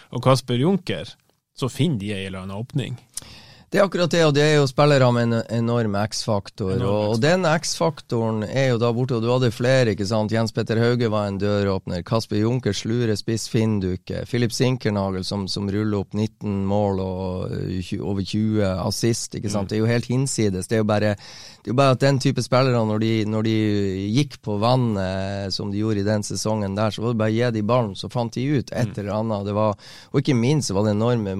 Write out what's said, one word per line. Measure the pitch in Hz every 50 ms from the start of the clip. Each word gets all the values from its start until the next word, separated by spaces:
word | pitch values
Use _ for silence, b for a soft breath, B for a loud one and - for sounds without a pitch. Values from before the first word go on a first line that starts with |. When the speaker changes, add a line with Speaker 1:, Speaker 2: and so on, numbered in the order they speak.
| B B -
Speaker 1:
og | 156 123
Kasper | 131 135 127 - - 123 120 135
Junker, | 175 202 185 - - 101 76 - - - - _ _ _ _ _ _ _ -
så | 139 120
finner | - - 135 180 143 101
de | 98 104 104
en | 95 95 95
eller | 92 92 92
annen | 95 98 101 120
åpning. | - - - 117 - 123 B B B B B B B B B B B B B B _ -
Speaker 2:
Det | -
er | 202 190
akkurat | - 180 180 156 -
det, | 170 165
og | 151 143
det | 143 147
er | 151 151 147
jo | 143 127
spillere | - - 147 147 143 135 127 123
med | 120 120 120 117 117
en | 113 - - 110
enorm | 117 117 117 117 120 113 107 101 101
X-faktor, | 107 110 - - - - 107 101 - - - - 101 95 95
Speaker 1:
Enorm | 95 95
Speaker 2:
og, | 98 101
og | 107 107 104 113
Speaker 1:
X-faktor. | 117 117
Speaker 2:
den | 151 180 190 185 160
X-faktoren | 156 170 - - - - 170 165 151 - - - 123 117 113 113 110 107 107
er | 95 - 131 135 131
jo | 120 110
da | 120 120 117
borte, | 117 131 127 131
og | 113 110
du | 117 123
hadde | 127 127 117
flere, | - - 120 127 135 131 127 110 98
ikke | 92 101
sant? | 95 113 110 107 101
Jens | 110 113 113 110 -
Petter | 120 110 - 113 110
Hauge | 117 120 123 120 120 110
var | 104 107 104
en | 101 98 95 98
døråpner, | 104 104 101 101 98 95 95 - - 90 87 87
Kasper | - 113 113 - - 107 104
Junker | 107 113 123 127 - 107 101 -
slurer | - 113 113 123 120 113 104 98
spiss | - - 113 107 - -
Finnduke, | - 117 110 110 107 101 92 92 92 90 - - 95 90 85 -
Filip | - 120 120 113 -
Sinkernagel | - 131 127 127 123 - 110 104 101 98 98 95 92 92
som, | - 104 101 98 90
som | - 107 101
ruller | 98 98 104 107 107 104 101 92
opp | - -
nitten | 104 110 110 - _ - 104 98 98 98 98
mål | 101 104 104 101 95 95 95
og, | 95 92 92 95 95 92 92 95 -
eh, | 90 95 98 98 92 92 87
tju-, | - - - -
over | 87 101 98 95
tjue | - - 107 110 110 107 107 101 95 92 90 87
assist, | 95 98 - - 113 120 - - - - -
ikke | - 101
sant? | 107 104 98
Speaker 1:
Mm. | 90 107
Speaker 2:
Det | 110
er | 110
jo | 113
helt | 120 120 113 - 120
hinsides, | 127 139 135 - - 110 101 92 90 92 -
det | 117 113
er | 110
jo | 104 107
bare | 104 104 104 101 B B B B B B B B B -
det | 104
er | 113
jo | 131
bare | 139 135 127
at | - 143
den | 139 139 127
type | - 143 123 - 117
spillere, | - - 123 135 131 123 117 110
når | 107 107 110
de, | 113 113 113 110 107
når | 107 110 110 110
de | 113 110 110 107 107 104 101 101 98 92 95 98 104 107 135
gikk | 147 139 - - -
på | 110 104 101
vann, | 107 120 127 131 123 117 107 98
eh, | 95 92 92 95 95 98 101 98 101 95
som | 90 - 104 101 98
de | 104
gjorde | 107 110 110 101 98
i |
den | 104 110 104 101
sesongen | - - 95 - 107 110 110 104 95 98
der, | 101 110 107 -
så | -
var | 107 120 120
det | 110 107
bare | 110 110
å | 113
gi | 120 123 113
de | 107 104
ballen, | 101 120 127 117 104 92
så | - - 101 -
fant | 127 117 113 -
de | 120 127 143 151 127
ut | - -
et | - - 120 104 -
Speaker 1:
Mm. | 110
Speaker 2:
eller | 101 104 107
annet. | 107 110 113 107 101 98
Det | 104 101
var, | 104 107 107 101 B B B B B B B -
og | 143
ikke | 135 156 139
minst | 117 113 127 156 147 - -
så | 95
var | 98 107
det | 107 104
enorme, | 104 113 120 123 117 104 98 95 98